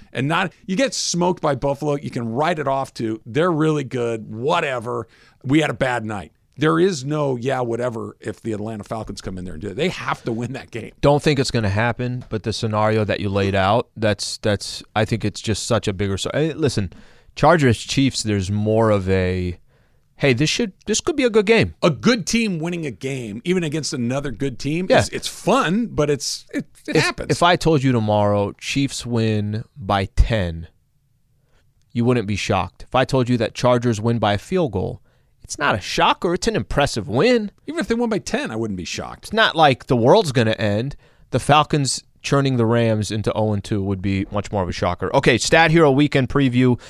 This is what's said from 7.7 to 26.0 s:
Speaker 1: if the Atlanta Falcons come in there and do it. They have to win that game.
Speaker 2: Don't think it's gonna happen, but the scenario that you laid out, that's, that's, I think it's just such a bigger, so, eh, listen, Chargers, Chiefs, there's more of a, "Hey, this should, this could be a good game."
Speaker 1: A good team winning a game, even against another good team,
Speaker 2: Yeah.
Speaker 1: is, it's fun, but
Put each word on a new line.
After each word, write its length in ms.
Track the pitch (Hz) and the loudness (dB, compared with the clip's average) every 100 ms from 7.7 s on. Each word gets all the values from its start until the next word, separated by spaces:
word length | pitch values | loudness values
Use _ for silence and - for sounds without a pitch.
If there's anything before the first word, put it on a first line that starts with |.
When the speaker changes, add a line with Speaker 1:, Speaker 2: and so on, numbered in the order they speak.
| 117 123 113 104 - | -2 -4 -4 -10 -10
Speaker 1:
if 180 | 110 - | -10 -8
the 120 | 110 | -6
Atlanta 300 | 104 107 107 | -6 -6 -10
Falcons 360 | - 113 107 101 | -8 -8 -8 -10
come 180 | 107 92 | -10 -10
in 80 | 90 | -10
there 100 | 82 | -10
and 60 | |
do 80 | 104 | -8
it. 60 | 95 | -4
They 140 | 170 | -4
have 340 | - 127 139 | -4 -6 -6
to 80 | 131 | -6
win 220 | 113 120 | -6 -6
that 160 | 131 - | -10 -12
game. 200 | 113 110 - | -14 -14 0
Speaker 2:
Don't 200 | 143 147 | 2 2
think 160 | 156 135 | 2 0
it's 120 | 127 | 0
gonna 180 | 120 104 | 0 0
happen, 540 | 101 117 113 123 123 - | 0 0 -2 -6 -6 -8
but 140 | 110 | -6
the 100 | 113 | -6
scenario 500 | - 113 107 107 110 | -4 -2 0 2 2
that 160 | 104 - | 0 -2
you 100 | 101 | 0
laid 260 | 98 98 98 | 0 2 2
out, 340 | 95 117 - - | 4 2 0 -2
that's, 400 | 107 104 - - | -2 0 -4 -4
that's, 460 | 110 101 - - - 107 | -2 -2 -4 -12 -6 -2
I 80 | 110 | 0
think 200 | 113 104 | 0 -2
it's 160 | - | -4
just 240 | - 101 - | -4 -4 0
such 200 | 113 - | 0 0
a 60 | |
bigger, 240 | 95 101 98 | -2 -4 -2
so, 120 | - | -4
eh, 200 | 131 160 143 | -2 -2 0
listen, 380 | 139 - 92 - - - - - | 0 0 -4 -8 -20 -20 -20 2
Chargers, 420 | 143 175 131 107 | 4 6 4 2
Chiefs, 440 | - 131 135 - | 0 0 0 0
there's 280 | 110 101 92 | -2 -2 0
more 380 | 104 107 110 113 | -2 2 4 4
of 200 | 104 95 | 2 2
a, 480 | 95 90 92 90 85 _ _ _ _ _ - | 0 2 0 -4 -6 _ _ _ _ _ -2
"Hey, 160 | 139 | 2
this 160 | 120 156 | 2 2
should, 240 | - 226 - - | 0 -4 -6 -4
this 140 | 214 | -2
could 140 | - 294 | -2 0
be 80 | |
a 60 | 247 | 2
good 140 | 214 202 | 2 4
game." 260 | 226 101 - | 4 2 0
Speaker 1:
A 80 | 175 | 0
good 380 | 117 214 247 - | 2 2 2 0
team 320 | 233 220 165 | -2 0 -2
winning 260 | 170 175 151 | -6 -6 -8
a 60 | |
game, 500 | 98 131 135 113 107 | -8 -8 -6 -8 -6
even 200 | 175 185 | -2 -2
against 280 | 160 156 135 | 0 -4 -4
another 360 | 139 117 135 139 | -4 -2 -2 -6
good 300 | 117 139 117 | -4 -6 -4
team, 260 | 139 165 185 | -4 -4 2
Speaker 2:
Yeah. 100 | 233 | 2
Speaker 1:
is, 100 | - | 2
it's 180 | 131 - | -4 -10
fun, 580 | - 175 254 160 208 214 | -6 0 2 2 0 -2
but 220 | 135 | 0